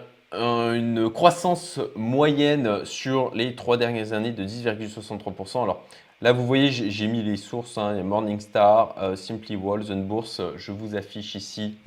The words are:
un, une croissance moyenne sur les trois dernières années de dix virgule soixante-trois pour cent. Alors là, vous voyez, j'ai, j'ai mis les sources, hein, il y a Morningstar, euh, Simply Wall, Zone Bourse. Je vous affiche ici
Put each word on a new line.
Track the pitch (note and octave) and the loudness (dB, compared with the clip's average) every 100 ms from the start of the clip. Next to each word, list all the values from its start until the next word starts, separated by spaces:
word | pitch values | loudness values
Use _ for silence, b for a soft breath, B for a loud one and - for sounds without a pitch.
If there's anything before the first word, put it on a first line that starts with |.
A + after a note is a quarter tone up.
| - _ _ | -6 _ _
un, | F#2+ A#2 A#2 A#2 | -2 0 2 2
une | A#2 A#2 A2+ A2+ | 0 0 2 0
croissance | - F3 E3 F3+ E3+ - C#3 - G#2 | 6 6 6 2 0 -4 -6 -6 -4
moyenne | A#2 C3+ D3+ C#3+ D3 D3 A2+ G2+ | 0 4 4 4 4 4 2 0
sur | - - C3+ C3 B2+ | -2 -6 0 2 2
les | G#2+ B2 | 0 -2
trois | A#2+ B2 A#2+ | -2 2 2
dernières | A#2 A#2 G#2+ | 2 0 -2
années | G#2+ A#2 | -2 -2
de | G#2+ | -4
dix | G2 A#2+ | -6 -4
virgule | A#2+ G#2+ G#2+ | -4 -4 -6
soixante-trois | G#2+ G#2 G#2 G2+ | -10 -12 -10 -8
pour | F#2 F#2+ | -10 -6
cent. | B2+ | -2
Alors | G#2 - B B B _ | -2 -2 B B B _
là, | A#2 | 4
vous | B2 B2 | 4 4
voyez, | C3+ C#3 | 4 4
j'ai, | A#2+ G#2 | 2 -2
j'ai | G2+ G#2+ | -2 -2
mis | A#2 | 0
les | G#2+ G2+ | -2 -4
sources, | - A#2+ A#2+ A2 | -6 -8 -8 -4
hein, | G#2 | -2
il | G2+ | -2
y | |
a | |
Morningstar, | F#2+ G#2 G#2+ G#2 - A2 G#2 A2 G#2+ - | -2 0 0 -4 0 6 8 8 4 -2
euh, | F#2+ F#2+ | -4 -4
Simply | - A2 - G2+ | -8 -10 -8 -6
Wall, | G2 G#2+ | -2 -2
Zone | G#2 G2 | -2 -4
Bourse. | F#2+ A2 A#2 - F2 F2 | -2 -4 -4 -6 -8 -8
Je | - | -12
vous | G#2 A2 G2+ | -10 -6 -6
affiche | - G#2+ G#2 | -6 -12 -12
ici | G2+ - G#2+ G#2+ G#2+ | -12 -10 -8 -8 -8